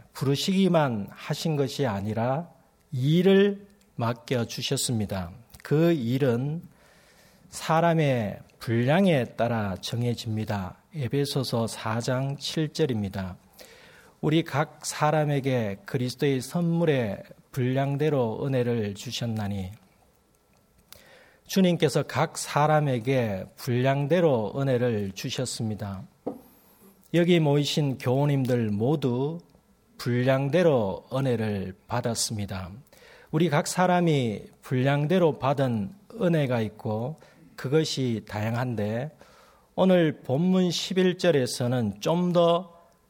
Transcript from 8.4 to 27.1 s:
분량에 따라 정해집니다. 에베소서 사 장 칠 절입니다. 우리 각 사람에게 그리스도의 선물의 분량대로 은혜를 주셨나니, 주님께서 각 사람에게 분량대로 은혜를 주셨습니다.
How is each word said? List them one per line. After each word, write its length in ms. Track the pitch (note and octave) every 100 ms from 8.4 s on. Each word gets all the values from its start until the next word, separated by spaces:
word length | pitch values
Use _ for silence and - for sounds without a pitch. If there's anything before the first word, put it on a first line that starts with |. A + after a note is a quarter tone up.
| - -
분량에 640 | - A#2 B2 E3 G3 D3
따라 500 | A#2 - A2+ A2+ G#2 F2+
정해집니다. 960 | - A#2 B2 A#2 A#2 G#2+ G#2+ G#2 F2+ - _
에베소서 720 | D#3 A#2 C#3+ C#3 C#3+ A#2+ A#2+ A2
사 320 | - A2 A2+
장 380 | A2+ B2+ C3+ C#3+
칠 360 | - - D3+
절입니다. 640 | - D3+ A2 G2+ G2 F#2 F2+ _ - - - - - - _
우리 240 | D3+ D#3+
각 400 | D#3+ C3+ D#3+ - -
사람에게 920 | - D3+ D#3 D3 C#3 C3+ B2+ G#2+ G2 -
그리스도의 540 | C3 B2 - D3 C3
선물의 800 | A#2 F3 E3+ E3+ E3+ C#3 A2 F#2+ - - _
분량대로 960 | - B2 C3 C#3 C#3 D3+ C#3+ A#2 A2 C#3
은혜를 480 | C3 A#2+ A#2 G#2
주셨나니, 880 | G2+ B2+ - A#2+ A2 G2+ G2+ F#2 G2+ _ _ _ _ _ _ _ _ _ _ - - - - _ _ -
주님께서 520 | G3 F#3 E3+ D#3 D#3
각 340 | - B2 D#3 -
사람에게 1080 | - D3 D3+ D#3 D3 B2 A2+ C3+ A2+ F#2+ F#2+ -
분량대로 1000 | - A#2+ C3 C#3 C#3+ F3 E3 B2 G#2 C#3
은혜를 560 | C#3 B2 B2 G#2+ G2
주셨습니다. 920 | F#2+ C3+ B2+ B2 - A2+ G#2 G2+ F#2+ - _ - - - _ _ _ - _ _